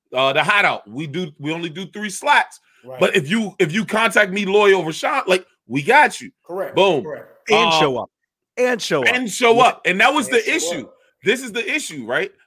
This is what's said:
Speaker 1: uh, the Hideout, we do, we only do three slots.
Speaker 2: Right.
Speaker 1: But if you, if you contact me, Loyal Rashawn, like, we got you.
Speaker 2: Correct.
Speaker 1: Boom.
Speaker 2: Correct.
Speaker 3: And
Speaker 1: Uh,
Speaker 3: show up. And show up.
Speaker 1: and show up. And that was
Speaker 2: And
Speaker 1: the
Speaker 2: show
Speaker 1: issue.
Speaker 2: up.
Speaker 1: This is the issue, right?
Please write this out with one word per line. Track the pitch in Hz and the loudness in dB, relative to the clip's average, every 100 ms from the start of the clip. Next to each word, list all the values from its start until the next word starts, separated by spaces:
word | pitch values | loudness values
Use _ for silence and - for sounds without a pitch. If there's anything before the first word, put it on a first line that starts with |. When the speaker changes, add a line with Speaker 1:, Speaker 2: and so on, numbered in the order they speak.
| _ | _
Speaker 1:
uh, | 127 135 | 0 2
the | 143 | 2
Hideout, | 156 208 175 113 104 | 2 2 2 -2 -8
we | 117 160 | -12 -8
do, | 175 180 147 | -8 -8 -8
we | 143 | -8
only | 160 170 | -6 -8
do | 156 185 | -10 -14
three | 208 208 | -10 -10
slots. | 185 294 262 - - _ _ | -6 0 2 0 -8 _ _
Speaker 2:
Right. | 123 127 | -20 -2
Speaker 1:
But | 135 | 0
if | 190 139 | 0 -2
you, | 226 208 - | -2 -4 -2
if | 170 | -2
you | 190 | -2
contact | - 214 226 226 208 | -2 0 0 2 0
me, | 196 | -2
Loyal | 196 202 202 190 | 0 4 6 4
Rashawn, | 151 - 269 285 190 | 0 -4 -4 -2 0
like, | 185 - _ _ | -2 -2 _ _
we | 131 | -4
got | 147 247 196 - | 2 4 4 0
you. | 127 _ | -16 _
Speaker 2:
Correct. | - 180 170 | -12 -10 -4
Speaker 1:
Boom. | 165 196 151 | 2 4 2
Speaker 2:
Correct. | 104 - - _ - | -2 -12 -16 _ 0
Speaker 3:
And | 214 233 | 2 4
Speaker 1:
Uh, | 160 | 4
Speaker 3:
show | 151 123 | 2 0
up. | 98 _ _ _ _ - | -6 _ _ _ _ -2
And | 247 240 | 0 0
show | - 156 | -2 0
up. | 131 | 0
Speaker 1:
and | 247 240 | 0 -4
show | - 240 233 | 0 2 6
up. | 240 - | 4 2
And | - 180 | -2 2
that | 247 | 2
was | 294 240 | 2 0
Speaker 2:
And | 233 | 0
Speaker 1:
the | |
Speaker 2:
show | 220 | 0
Speaker 1:
issue. | 320 - 302 101 | -2 -4 -6 -10
Speaker 2:
up. | _ _ _ | _ _ _
Speaker 1:
This | 156 247 | -4 -2
is | 262 | -4
the | 202 214 | -8 -6
issue, | 302 - 156 | -6 -8 -12
right? | 110 135 196 - | -6 -4 -4 -10